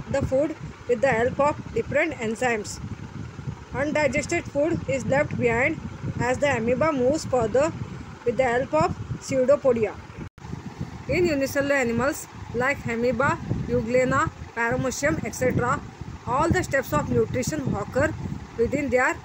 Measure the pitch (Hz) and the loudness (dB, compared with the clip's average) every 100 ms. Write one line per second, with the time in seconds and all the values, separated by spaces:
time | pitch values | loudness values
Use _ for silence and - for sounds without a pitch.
0 | - 269 - 262 302 302 - - - 240 | -2 -2 2 2 0 -2 -12 -6 -2 2
1 | 269 226 247 262 285 311 - 226 - 277 | 4 4 2 2 2 0 -4 -4 0 0
2 | 330 262 220 226 247 220 196 - - - | 0 -2 -4 0 0 0 -4 -10 -10 -10
3 | - - - - - - - 240 294 294 | -12 -12 -12 -10 -10 -10 -8 -4 0 2
4 | 285 294 - 339 - 285 320 330 - 269 | 2 2 0 -2 -2 0 2 0 -2 -2
5 | - 269 294 - 240 233 285 302 - - | 2 0 0 0 2 2 2 0 -8 -8
6 | - - 240 254 285 247 226 254 311 269 | -6 -2 0 2 2 2 0 2 2 2
7 | 247 311 - 254 220 247 320 - - - | 2 0 0 0 2 2 2 -2 -8 -10
8 | - - 240 233 262 262 269 302 349 - | -14 -6 -2 2 2 2 2 2 2 0
9 | - - - 269 254 285 262 233 202 - | -6 -6 -2 2 4 6 4 4 2 -4
10 | - - - - - - - - - - | -14 -14 -14 -14 -12 -12 -10 -10 -10 -8
11 | - 311 349 285 269 285 277 277 240 233 | -2 2 2 2 0 0 2 2 2 2
12 | 269 302 - - - 233 254 277 240 233 | 0 -2 -8 -14 -6 -2 0 0 -2 0
13 | 240 233 285 320 - - - 247 226 254 | 2 2 2 0 -2 -4 0 0 2 2
14 | 254 269 330 - - 226 233 254 262 - | 4 4 2 -2 -10 -2 0 0 -2 0
15 | 285 320 226 - 254 - 240 285 - - | 0 0 -4 0 0 2 2 0 -4 -14
16 | - - - 254 330 359 - 277 - - | -12 -10 -2 2 4 2 2 0 2 0
17 | - 240 220 247 233 302 247 202 202 254 | 2 2 2 0 -2 -2 -2 -2 -2 0
18 | 311 - - - - - 233 285 277 247 | 0 0 -6 -8 -6 0 0 0 2 2
19 | 277 330 | 2 0